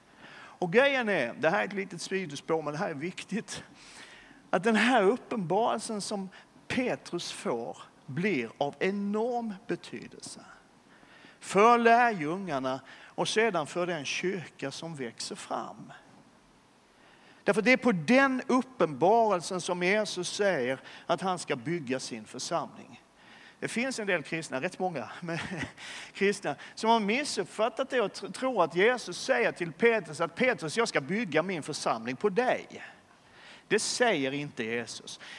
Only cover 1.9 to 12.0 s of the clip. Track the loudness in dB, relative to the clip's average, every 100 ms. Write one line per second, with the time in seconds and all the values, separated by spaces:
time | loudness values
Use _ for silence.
1.9 | -10 -6 -6 -6 -10 -2 -2 -2 -4 -4
2.9 | -4 -8 -10 -8 -6 -6 -12 -14 -20 -20
3.9 | -20 -20 -20 -20 -20 -2 0 4 4 6
4.9 | 6 6 4 -2 -6 0 2 2 -2 -4
5.9 | -6 -6 -6 -8 -14 -20 -20 -6 -2 0
6.9 | -2 -4 -6 -6 -8 -4 -4 -4 -10 -16
7.9 | -20 -10 -2 0 0 -2 -2 -4 0 -2
8.9 | 0 -2 -2 0 -2 -4 -10 -6 -8 -6
9.9 | -14 -14 -16 -16 -18 -20 -20 _ _ _
10.9 | -20 -20 -20 -20 -20 0 6 8 8 8
11.9 | 8